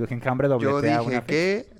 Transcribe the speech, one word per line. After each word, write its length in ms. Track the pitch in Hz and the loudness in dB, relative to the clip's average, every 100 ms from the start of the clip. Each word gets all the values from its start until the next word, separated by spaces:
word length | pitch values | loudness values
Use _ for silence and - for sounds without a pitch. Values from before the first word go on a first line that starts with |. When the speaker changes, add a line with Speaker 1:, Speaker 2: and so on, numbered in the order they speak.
| 113 | -4
Speaker 1:
Enjambre 380 | 120 131 127 139 | -4 -2 0 2
Speaker 2:
Yo 100 | 131 | 2
Speaker 1:
dobletea 380 | 139 143 117 117 | 2 2 2 2
Speaker 2:
dije 100 | 117 | 0
Speaker 1:
una 100 | 123 | -2
fecha". 40 | 117 | -2
Speaker 2:
que 480 | 147 180 202 - - | 0 0 -2 -6 -14